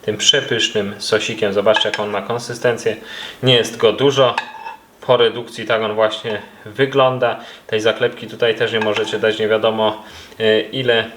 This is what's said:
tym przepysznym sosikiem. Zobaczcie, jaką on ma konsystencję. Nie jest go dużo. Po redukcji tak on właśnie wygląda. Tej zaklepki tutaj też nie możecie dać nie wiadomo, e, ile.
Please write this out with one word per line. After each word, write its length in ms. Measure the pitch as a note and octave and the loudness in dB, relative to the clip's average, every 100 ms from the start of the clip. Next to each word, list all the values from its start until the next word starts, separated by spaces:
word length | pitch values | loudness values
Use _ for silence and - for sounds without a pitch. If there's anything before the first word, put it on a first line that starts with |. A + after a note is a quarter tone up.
tym 160 | - G2+ | -4 0
przepysznym 760 | - C#3+ C3+ A2+ - A2 G2+ G#2 | 2 2 0 -2 0 -2 -4 -6
sosikiem. 560 | - G#2+ - A2 G#2 | -2 0 0 -2 0
Zobaczcie, 360 | G2 G#2 G#2+ G#2+ | 2 4 2 2
jaką 140 | - | -2
on 60 | G#2 | -4
ma 120 | G2+ | -4
konsystencję. 720 | G2+ A#2+ - B2 B2+ A2+ A2+ A2 - - - - | -4 -6 -6 -2 -2 0 -2 -4 -10 -14 -14 -2
Nie 120 | B2+ B2 | 2 4
jest 220 | G#2+ - | 2 2
go 160 | A2+ | 2
dużo. 420 | G2 C#3 C3 B2+ - - - - - _ _ | 4 2 4 2 2 -8 -14 -16 -16 _ _
Po 160 | - A#2+ | 2 4
redukcji 480 | A#2 A#2+ A#2 - A2 | 4 0 -10 -10 -2
tak 160 | A2+ | -2
on 120 | A2 | 0
właśnie 480 | G#2+ A2 - A#2 G#2 - - A2 | 2 0 0 -6 -6 -8 -18 -14
wygląda. 760 | G#2+ C3+ C3+ C3 B2+ A#2+ A2 - - - | -2 2 4 4 4 -2 -2 -12 -18 -4
Tej 140 | A2 | 0
zaklepki 460 | A2 - A#2+ - A2 | 0 2 -2 -2 -14
tutaj 280 | A2 A#2 A2 | -2 0 0
też 180 | A2+ | 0
nie 60 | A2+ | 0
możecie 400 | G#2+ G#2 G#2+ G#2+ | 0 0 -2 0
dać 200 | A2 G#2+ | 0 0
nie 80 | G#2+ | 0
wiadomo, 560 | G#2+ A2+ A2 C3 - - - - - | 2 2 2 0 -2 -14 -20 -20 -2
e, 200 | A2 G#2+ | 2 2
ile. 460 | A2 C3 B2 A#2 A2 | 0 -2 2 2 0